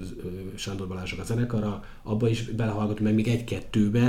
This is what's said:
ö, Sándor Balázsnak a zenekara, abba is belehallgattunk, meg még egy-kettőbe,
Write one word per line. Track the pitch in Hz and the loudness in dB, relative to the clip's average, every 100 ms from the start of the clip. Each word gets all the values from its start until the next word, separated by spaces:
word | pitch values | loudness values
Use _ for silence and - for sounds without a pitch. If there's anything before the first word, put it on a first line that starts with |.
| 92 - | -10 -8
ö, | 90 92 92 92 | -8 -8 -8 -8
Sándor | 101 95 92 | -8 -6 -6
Balázsnak | 92 92 90 | -6 -6 -6
a | |
zenekara, | 95 117 120 113 104 101 - - | -2 0 0 0 -2 -4 -8 -12
abba | - 110 120 | -4 2 2
is | 113 | 2
belehallgattunk, | - 113 110 104 107 104 107 | -2 -2 0 0 0 2 4
meg | |
még | 107 113 | 4 4
egy-kettőbe, | 117 - 95 - 113 104 117 | 2 0 -6 0 2 4 6